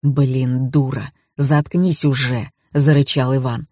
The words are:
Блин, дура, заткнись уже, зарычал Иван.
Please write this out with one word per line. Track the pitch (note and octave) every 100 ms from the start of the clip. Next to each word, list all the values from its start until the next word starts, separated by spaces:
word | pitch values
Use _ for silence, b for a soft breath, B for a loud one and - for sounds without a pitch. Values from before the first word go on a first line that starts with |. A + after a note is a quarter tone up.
Блин, | C#3+ C#3 C3+ C3 B2+ B2+ C3
дура, | D3 C3+ C3+ G#2 _ _ -
заткнись | C#3+ D3+ D3 F3 F#3 D#3+
уже, | D3 C3 C3 B2 - _ _
зарычал | C#3+ C#3+ D3 C#3 - B2+ C3+
Иван. | B2+ A#2 D#3+